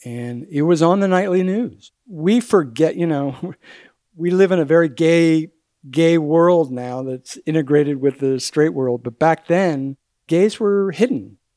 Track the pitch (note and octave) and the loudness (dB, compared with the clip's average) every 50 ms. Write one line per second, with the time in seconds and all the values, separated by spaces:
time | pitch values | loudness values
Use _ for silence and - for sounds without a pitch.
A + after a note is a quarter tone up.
0 | - A#2+ A#2 A#2+ A#2+ A#2+ A#2+ A#2+ D3 - - C#3+ D3 E3 F3 D3+ D#3+ E3+ F3+ G3+ | -16 -14 -12 -10 -10 -10 -12 -12 -12 -8 -4 -2 0 2 2 4 4 4 2 2
1 | G3 F#3+ F3+ F3+ G3 G3 F3+ F#3 F#3 F#3 F#3+ A3 B3 - - - _ _ _ _ | 0 0 0 0 0 0 -2 -2 0 -2 -2 -2 -4 -6 -8 -14 _ _ _ _
2 | _ B3+ F#3+ D#3 D#3 F#3 A3 B3 - - - F#3+ D#3 B2+ A2+ A2+ D#3 D#3 - - | _ -18 -12 -4 0 0 2 0 0 2 0 0 0 0 -2 0 0 0 0 -2
3 | E3+ E3 D#3 C#3+ C#3 C#3 C3 - - F3+ D3+ - _ - - - - _ _ _ | -2 -2 -2 -2 -4 -4 -6 -8 -10 -12 -12 -14 _ -20 -20 -20 -20 _ _ _
4 | _ _ _ D#3+ E3 F3+ F3+ F#3 G3 F3+ F#3 F3+ D#3 C#3 D#3+ E3+ E3+ D#3 B2 - | _ _ _ -6 -4 0 2 2 2 2 2 0 2 2 4 4 2 2 0 0
5 | E3 D#3+ E3 E3+ E3 E3 D#3+ D#3+ D#3+ E3+ _ _ _ _ _ _ - C#3 B2+ D#3 | 2 2 4 4 4 4 2 2 0 -4 _ _ _ _ _ _ -20 -6 -2 2
6 | E3 E3 E3+ E3 D3+ D3 D#3+ E3 E3+ F3 F3+ E3+ D#3+ C3 B2+ B2 B2 B2 B2 B2+ | 2 4 4 2 2 2 2 4 4 4 4 4 2 0 -4 -8 -8 -8 -8 -8
7 | C3 C3 C3 B2+ - - - - - D#3 D#3 D#3+ C#3+ C3 D3 D3 D3 C#3+ C#3+ C3 | -8 -8 -10 -10 -12 -16 -20 -10 -6 -2 -2 -2 0 2 2 2 2 0 -2 -2
8 | C3+ C#3+ C3+ - C#3 C3+ C3+ B2+ - - - D3+ D3+ D#3+ - C#3 C3 B2+ A#2+ A#2+ | -2 -2 -2 -2 -2 -2 -2 -2 -4 -4 0 0 0 0 0 -2 -4 -2 -4 -4
9 | - B2 A2+ - D3+ D#3+ D#3+ - - - E3+ F#3 G3 F3 D#3 C3+ C3+ C3+ C3+ - | -6 -10 -6 -2 0 0 0 0 -2 -2 -2 0 0 0 -2 -4 -6 -8 -10 -12
10 | _ _ _ _ _ - E3 E3+ G3 G#3+ - - A3+ G3+ G3+ G3+ G3 G3 D3+ - | _ _ _ _ _ -2 0 2 2 2 0 -2 -2 0 0 0 -2 -2 -2 -2
11 | A3 B3+ C#4+ B2+ G2 G#2 G2 _ _ _ _ | -2 -2 -2 -4 -8 -12 -18 _ _ _ _